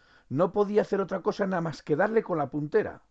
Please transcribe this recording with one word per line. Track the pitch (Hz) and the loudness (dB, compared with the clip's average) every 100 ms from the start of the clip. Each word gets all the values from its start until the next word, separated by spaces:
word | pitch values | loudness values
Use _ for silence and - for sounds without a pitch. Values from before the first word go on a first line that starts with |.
| _ _ - | _ _ -6
No | 127 180 | -2 0
podía | 208 202 208 | 0 0 0
hacer | 196 196 | 0 -2
otra | 185 190 | -2 -4
cosa | 185 196 190 | -4 -4 -2
nada | 185 | -4
más | 165 131 | -4 -8
que | - 151 | 0 4
darle | 208 226 | 4 4
con | - 170 | 0 0
la | 139 | -2
puntera. | 151 147 214 131 - _ | -4 0 0 0 -4 _